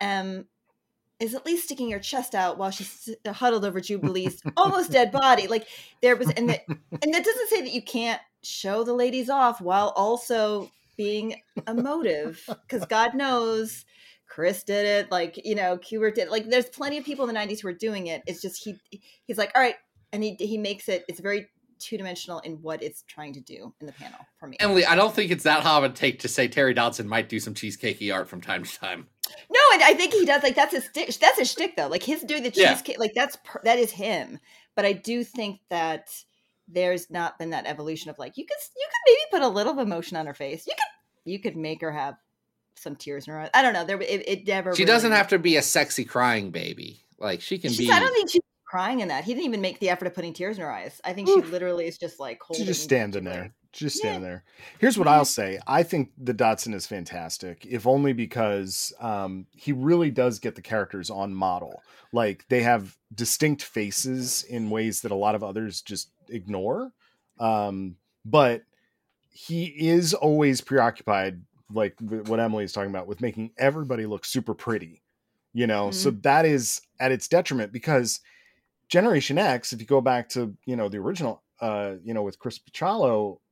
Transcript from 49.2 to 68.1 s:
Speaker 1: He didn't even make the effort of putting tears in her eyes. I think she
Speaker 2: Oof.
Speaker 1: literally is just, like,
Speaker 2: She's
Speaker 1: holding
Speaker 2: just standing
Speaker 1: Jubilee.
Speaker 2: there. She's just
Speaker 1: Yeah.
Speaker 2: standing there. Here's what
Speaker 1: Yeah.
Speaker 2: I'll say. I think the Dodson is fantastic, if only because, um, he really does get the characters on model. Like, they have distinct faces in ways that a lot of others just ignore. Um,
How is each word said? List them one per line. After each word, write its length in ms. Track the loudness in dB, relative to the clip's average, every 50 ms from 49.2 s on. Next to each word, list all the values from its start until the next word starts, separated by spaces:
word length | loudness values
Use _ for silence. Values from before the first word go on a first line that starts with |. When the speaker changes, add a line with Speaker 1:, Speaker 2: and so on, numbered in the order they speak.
| -4
Speaker 1:
He 80 | -4 -4
didn't 120 | -2 -2
even 120 | -2 -2 -2
make 200 | -2 -4 -4 -2
the 100 | 0 0
effort 160 | 0 0 -2
of 60 | -6 -6
putting 160 | -6 -8 -8 -8
tears 240 | -6 -6 -6 -6
in 60 | -6 -8
her 80 | -8
eyes. 300 | -8 -8 -10 -12 -14 -10 -10
I 80 | -8
think 160 | -6 -2 2
she 60 | 4 6
Speaker 2:
Oof. 180 | 6 4 2
Speaker 1:
literally 340 | -2 -4 -2 -2 -2 -2 -4
is 100 | -6 -8
just, 220 | -8 -12 -12 -10 -10
like, 160 | -12 -12 -12
Speaker 2:
She's 100 | -12 -12
Speaker 1:
holding 180 | -10 -6 -4 -2
Speaker 2:
just 160 | -2 -2 -2 0
standing 400 | 2 2 2 2 0 -4 -6 -6
Speaker 1:
Jubilee. 120 | -6 -8
Speaker 2:
there. 180 | -8 -10 -12 -16 _ _ _ -12
She's 180 | -8 -8 -6
just 120 | -4 -4 -4
Speaker 1:
Yeah. 80 | -4
Speaker 2:
standing 120 | -4 -4 -8 -10
there. 140 | -10 -12 _ _ _ -20 -20 -14 -2 2
Here's 180 | 2 2 4
what 100 | 4 6
Speaker 1:
Yeah. 80 | 6 6
Speaker 2:
I'll 100 | 6 6
say. 340 | 4 0 -2 -4 -4 -6 -6 -4
I 160 | 0 2 2 2
think 280 | 2 0 -2 -2 -4 _
the 160 | -10 -6 -4 0
Dodson 400 | 2 2 2 2 0 -4 -8 -8
is 140 | -8 -8
fantastic, 760 | -8 -10 -10 -10 -10 -10 -10 -10 -10 -10 -10 -10 -12 -14 -14 -12 -8
if 160 | -6 -2 2
only 280 | 4 4 4 4 2 0
because, 800 | 0 -2 -4 -2 0 0 0 0 -2 -4 -4 -6 -6 -8 -8 -10 -8
um, 440 | -8 -6 -6 -4 -6 -6 -8 -10 -14 _ _
he 180 | -10 -6 -4 -4
really 360 | 0 2 2 4 4 2 2
does 300 | 2 2 2 2 0 -2
get 160 | -6 -8 -8
the 60 | -10
characters 480 | -8 -4 -2 -2 -2 -4 -6 -10 -10 -8
on 240 | -6 -6 -6 -4 -2
model. 480 | -2 0 0 0 -2 -6 -10 -16 -18 _ _ _ -20 _ _ 0
Like, 320 | 0 0 0 -2 -4 _
they 140 | 2 2 4 4
have 340 | 4 4 2 0 -6 -16 _ _ -14 -8
distinct 480 | -6 -4 -2 0 2 2 2 2 0 -4
faces 800 | -8 -4 -4 -4 -4 -4 -4 -4 -4 -4 -4 -4 -4 -4 -6 -6
in 240 | -6 -6 -6 -4 -2
ways 320 | -2 -2 -2 -2 -4 -4
that 100 | -4 -4
a 40 | -2
lot 200 | 0 2 2 0
of 80 | 0 -2
others 380 | -6 -6 -6 -6 -6 -8 -10
just 280 | -10 -10 -10 -10 -10 _ _ _ _ -12
ignore. 640 | -12 -10 -8 -6 -6 -4 -2 -2 -2 -4 -6 -8 _ _ _ _ _ _ _ _ _ -2
Um, 580 | 0 0 2 0 0 -2 -4 -6 -8 -10 -12 _ _ _